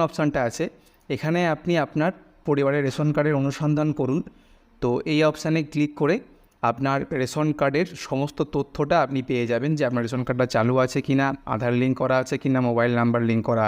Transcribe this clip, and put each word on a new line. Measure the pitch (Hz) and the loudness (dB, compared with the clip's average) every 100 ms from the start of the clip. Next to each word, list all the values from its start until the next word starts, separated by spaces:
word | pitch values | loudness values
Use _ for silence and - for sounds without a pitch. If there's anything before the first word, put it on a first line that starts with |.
| 160 | 0
অপশানটা | - 147 143 120 | 0 -2 0 -2
আছে, | - 170 - _ _ - 135 | -2 -6 -8 _ _ -8 -4
এখানে | 151 175 175 147 | -2 0 0 -2
আপনি | 175 170 139 | 0 0 0
আপনার | 151 165 190 - _ - | 0 -2 -4 -14 _ -2
পরিবারের | 139 139 147 135 | 2 2 2 0
রেশন | - 151 147 | 0 0 0
কার্ডের | 151 143 | 0 0
অনুসন্ধান | 139 - 151 151 156 147 | 0 -2 0 0 0 -2
করুন। | 127 151 - - _ _ _ _ | -2 -2 -4 -14 _ _ _ _
তো | 123 120 - | -2 -2 0
এই | 151 156 | 2 2
অপশানে | 156 160 160 147 | 0 0 0 0
ক্লিক | 147 147 - | -2 -2 0
করে | 147 226 - - _ _ 117 | 0 0 -4 -20 _ _ -2
আপনার | 120 135 139 - 147 | 0 -2 -2 -2 -4
রেশন | 127 151 151 147 | -2 0 -2 0
কার্ডের | 139 143 185 156 - | 0 0 -2 -6 -6
সমস্ত | 135 147 - 147 147 | -4 -2 -4 -2 -2
তথ্যটা | 139 - 143 170 135 | -4 -4 0 2 2
আপনি | 135 127 | -2 -2
পেয়ে | 127 117 | -2 0
যাবেন, | 117 139 151 | 0 0 0
যে | 127 | 0
আপনার | 123 117 | 0 -2
রেশন | 127 123 | -2 -2
কার্ডটা | 123 127 120 | 0 0 2
চালু | 117 131 127 | 2 2 2
আছে | 147 131 | 0 0
কি | 135 | 0
না, | 139 139 - | 0 -4 -6
আধার | 113 120 123 | -2 0 2
লিংক | 131 127 | 2 0
করা | 131 131 | 0 0
আছে | 127 139 | 0 -2
কি | 139 | 0
না, | 131 123 | 2 2
মোবাইল | 117 120 120 | 2 2 2
নাম্বার | 117 117 117 | 2 2 2
লিংক | 113 110 | 2 2
করা | 117 | 2